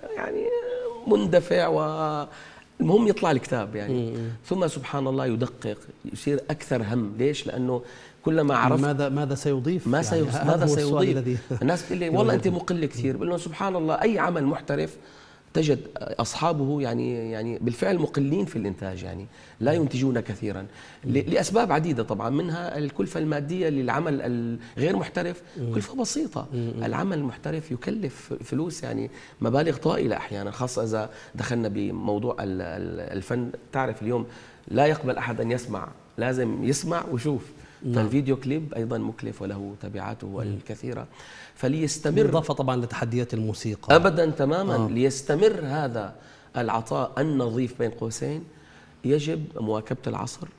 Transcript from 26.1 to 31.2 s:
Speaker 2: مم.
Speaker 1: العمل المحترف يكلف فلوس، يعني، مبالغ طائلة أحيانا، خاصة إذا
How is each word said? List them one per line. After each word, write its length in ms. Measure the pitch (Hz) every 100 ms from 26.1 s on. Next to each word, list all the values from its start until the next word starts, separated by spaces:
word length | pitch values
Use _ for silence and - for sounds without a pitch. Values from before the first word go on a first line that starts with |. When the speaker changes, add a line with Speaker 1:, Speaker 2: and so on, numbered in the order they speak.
| 285 311 - -
Speaker 2:
مم. 180 | 127 117 117
Speaker 1:
العمل 340 | 113 117 185 170
المحترف 540 | 135 113 151 156 156
يكلف 600 | 123 - 220 175 - - 127
فلوس، 400 | 117 127 170 151
يعني، 280 | 120 113 117 - - -
مبالغ 360 | 113 131 165 147
طائلة 400 | 156 175 - 104
أحيانا، 340 | - 104 101
خاصة 320 | 101 127 -
إذا 260 | 113 110 107 -